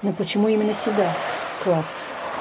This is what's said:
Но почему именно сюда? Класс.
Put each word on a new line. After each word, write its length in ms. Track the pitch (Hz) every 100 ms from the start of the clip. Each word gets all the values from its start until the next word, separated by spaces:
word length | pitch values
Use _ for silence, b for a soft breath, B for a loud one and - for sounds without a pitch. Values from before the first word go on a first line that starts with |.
Но 100 | 202
почему 360 | 170 185 202 220
именно 260 | 214 214
сюда? 420 | 208 226 208 175 165 - - - -
Класс. 220 | 190 165 156 - - - - -